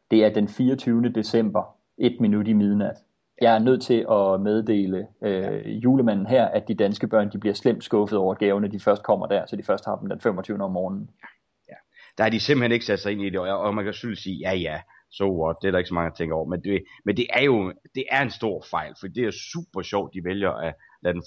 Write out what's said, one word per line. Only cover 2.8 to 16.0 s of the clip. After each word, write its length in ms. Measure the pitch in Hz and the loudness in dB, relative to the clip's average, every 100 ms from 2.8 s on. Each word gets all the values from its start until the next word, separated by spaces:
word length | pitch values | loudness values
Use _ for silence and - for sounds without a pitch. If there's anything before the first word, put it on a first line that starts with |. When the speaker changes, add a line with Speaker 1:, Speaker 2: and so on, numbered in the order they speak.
| 98 - _ _ _ - | 0 -6 _ _ _ 2
Speaker 1:
Jeg 140 | 117 113 | 4 6
er 40 | |
nødt 220 | 120 127 | 4 2
til 240 | - 113 104 | 2 2 4
at 300 | 104 98 95 | 4 4 2
meddele, 680 | 104 110 110 104 95 92 107 _ | 2 0 2 0 0 -2 -6 _
øh, 80 | 107 95 | -4 -2
Speaker 2:
Ja. 260 | 98 104 107 | -2 -4 -6
Speaker 1:
julemanden 560 | 110 123 131 117 98 107 | 0 2 4 4 0 2
her, 180 | 127 107 | 2 2
at 220 | 104 - | 0 -2
de 60 | 104 | 0
danske 320 | 101 104 107 | 0 0 0
børn, 240 | 110 104 | 2 0
de 60 | 101 | -2
bliver 140 | 104 | -2
slemt 300 | 98 123 113 | 0 0 0
skuffet 340 | - 107 104 104 | 0 0 2 2
over, 140 | 92 | 0
at 60 | 95 | 2
gaverne, 280 | 101 101 104 | 2 2 0
de 120 | 104 | 0
først 240 | - 104 | 0 2
kommer 240 | - 98 90 | 2 0 2
der, 180 | 98 - | -2 -2
så 100 | 104 | -6
de 80 | |
først 220 | - 92 - | -2 -2 -2
har 100 | 101 | -6
dem 140 | 101 | -6
den 100 | 95 | -4
femogtyvende 460 | 117 92 98 101 98 | -2 -2 -4 -6 -4
om 60 | |
morgenen. 380 | 92 92 98 110 _ - - _ _ - | -4 -4 -6 -10 _ -20 -20 _ _ -20
Speaker 2:
Ja. 40 | - _ _ - - | -20 _ _ -10 -2
Der 60 | |
har 60 | 110 | 0
de 80 | 113 | 2
simpelthen 320 | - 135 120 | 2 2 2
ikke 140 | 117 - | 2 0
sat 140 | 98 | -2
sig 120 | 101 | -2
ind 100 | 104 | -4
i 80 | 98 | -4
det, 100 | 92 | -2
og, 200 | 90 98 | -2 -2
og 160 | 104 107 | -2 -2
man 80 | |
kan 100 | 101 | -4
selvfølgelig 280 | 98 120 95 | -6 -10 -8
sige, 140 | 95 87 | -8 -6
"Ja, 160 | 92 95 | -4 -2
ja, 260 | 80 76 - _ _ | -4 -6 -12 _ _
so 320 | - 98 87 | -4 -2 0
what?" 120 | 80 82 | -2 -2
Det 60 | 98 | 0
er 40 | |
der 60 | 90 | 0
ikke 100 | 90 | 0
så 60 | |
mange, 160 | 87 | -2